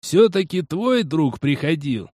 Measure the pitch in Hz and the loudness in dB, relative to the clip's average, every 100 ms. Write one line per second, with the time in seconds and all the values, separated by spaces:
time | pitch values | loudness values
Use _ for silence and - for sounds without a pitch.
0 | - 170 226 196 185 180 160 170 240 247 | 0 4 4 4 -2 -4 -4 -4 0 0
1 | 165 160 143 - 139 139 143 160 143 117 | 0 0 0 0 -2 -2 -2 -2 -2 -6
2 | - | -6